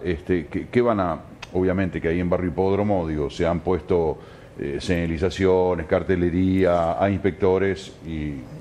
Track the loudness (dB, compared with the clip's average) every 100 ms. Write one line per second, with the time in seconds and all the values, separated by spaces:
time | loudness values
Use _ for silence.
0 | -4 -4 0 -2 0 -6 0 2 2 2
1 | 0 -4 -8 -18 -6 0 0 2 -2 -2
2 | -2 0 0 0 0 0 2 2 2 0
3 | 0 -2 -4 -2 0 0 0 -2 2 2
4 | 2 -2 -10 -20 -18 -10 -6 -4 -2 0
5 | 0 0 -2 2 4 4 2 0 0 0
6 | 2 0 2 2 2 4 4 4 2 2
7 | 0 2 -2 2 2 4 2 -2 -8 -14
8 | -8 -6 -6 -8 -12 -6